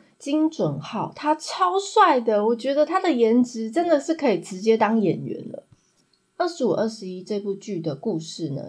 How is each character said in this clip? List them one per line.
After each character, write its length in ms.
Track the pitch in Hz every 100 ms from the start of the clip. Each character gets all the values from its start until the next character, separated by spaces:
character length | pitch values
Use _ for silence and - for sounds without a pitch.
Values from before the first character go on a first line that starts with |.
| _ _
金 300 | 277 302 311
准 320 | - 165 143
浩， 320 | - 220 -
他 200 | - 294
超 440 | 311 - - 370 381
帅 420 | 392 427 370 262
的， 260 | 226 208 214
我 100 | 233
觉 160 | 262
得 140 | 277 302
他 140 | 370
的 120 | 370
颜 300 | 247 226 247
值 280 | 240 220 220
真 180 | 320 339
的 120 | 294
是 140 | 277
可 160 | 320 277
以 80 | 175
直 220 | - 185
接 160 | 220 220
当 240 | 214 226
演 220 | 190 143
员 220 | 135 - -
了。 140 | - - _ _ _ _ _ _ -
二 80 | 349
十 200 | 339 233
五、 60 |
二 140 | - 220
十 200 | 220 185
一 160 | 185
这 180 | - 208
部 140 | 202
剧 260 | 196 - 180
的 140 | 160
故 240 | 135 226 165
事 320 | 160 - 156
呢， 180 | 139